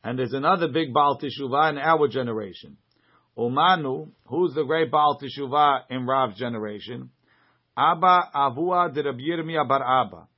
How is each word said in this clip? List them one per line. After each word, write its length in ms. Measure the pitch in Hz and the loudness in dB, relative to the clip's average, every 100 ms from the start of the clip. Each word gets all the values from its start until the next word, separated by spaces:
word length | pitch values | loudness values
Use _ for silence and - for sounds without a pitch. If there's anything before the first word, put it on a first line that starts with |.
And 160 | 110 127 | -6 -4
there's 140 | 123 | -4
another 340 | 135 151 190 165 | -2 0 2 0
big 240 | 143 151 | -2 0
Ba'al 280 | 127 143 135 | 2 2 0
teshuvah 500 | 143 135 135 139 156 | -6 -8 -2 2 2
in 80 | 143 | 0
our 300 | 151 160 143 | 2 2 2
generation. 680 | 135 120 110 101 87 71 69 _ _ _ _ _ - | 0 -4 -6 -8 -14 -20 -20 _ _ _ _ _ -6
Umanu, 720 | 120 135 170 185 143 139 156 _ _ | -2 2 4 4 0 -6 -10 _ _
who's 260 | 143 180 | -2 0
the 100 | 135 | 0
great 260 | 135 160 147 | 0 0 2
Ba'al 300 | 151 147 143 | 2 2 0
teshuvah 600 | 139 139 135 147 147 135 - | -8 -8 -2 4 4 2 -4
in 160 | 127 123 | -6 0
Rav's 320 | 135 127 98 | 0 0 -2
generation? 720 | 123 117 107 104 101 123 127 _ _ _ _ _ _ - | -6 -6 -8 -10 -12 -14 -14 _ _ _ _ _ _ 0
Abba 540 | 151 165 185 180 170 | 0 4 4 4 2
Avua 580 | 147 139 123 175 180 175 | 0 0 0 -2 0 0
de 100 | 139 | -2
Rabbi 180 | 143 127 | -4 -4
Yirmiyah 460 | 147 165 160 160 135 | -4 -4 -4 -2 0
bar 160 | 135 | 0
Abba. 460 | 127 131 104 82 85 | 2 2 0 -8 -20